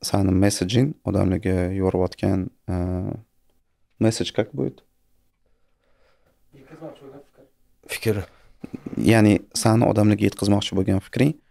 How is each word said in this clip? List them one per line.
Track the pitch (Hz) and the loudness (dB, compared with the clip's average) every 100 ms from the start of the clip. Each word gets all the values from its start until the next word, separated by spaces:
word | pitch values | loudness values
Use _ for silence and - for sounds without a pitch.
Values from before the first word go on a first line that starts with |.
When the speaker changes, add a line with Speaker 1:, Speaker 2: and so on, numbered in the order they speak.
Speaker 1:
sani | - 101 95 | -4 0 2
messaging, | 92 101 - 92 120 143 - | 2 2 0 0 0 0 -2
odamlarga | - 98 95 90 92 92 90 | -4 0 0 0 -2 -2 -2
yuborayotgan, | 95 92 90 90 - 101 98 92 _ - | -2 -2 0 -2 -2 -2 -2 -4 _ -8
e, | 90 90 90 98 - - _ _ _ _ _ _ - | -4 -4 -4 -6 -10 -14 _ _ _ _ _ _ -2
message | 110 - 87 | 0 0 -4
как | - - | -4 -4
будет? | 135 131 - _ _ _ _ _ _ _ _ _ _ _ _ _ _ _ _ _ 135 127 156 156 143 135 139 - _ _ _ _ _ - | -4 -8 -8 _ _ _ _ _ _ _ _ _ _ _ _ _ _ _ _ _ -20 -20 -20 -18 -18 -20 -20 -20 _ _ _ _ _ -14
Speaker 2:
Fikr. | - 110 104 - _ _ _ - - - - | -8 -4 -4 -6 _ _ _ -16 -14 -10 -2
Speaker 1:
Ya'ni | 67 113 107 98 - | 2 4 6 4 -2
sani | - 113 110 120 | -2 2 4 4
odamlarga | 107 107 98 101 | 4 2 4 0
yetkazmoqchi | - 98 101 - 95 | 0 0 0 0 -2
bo'lgan | 95 98 | 0 -2
fikring, | - 120 147 - _ | -2 0 0 -2 _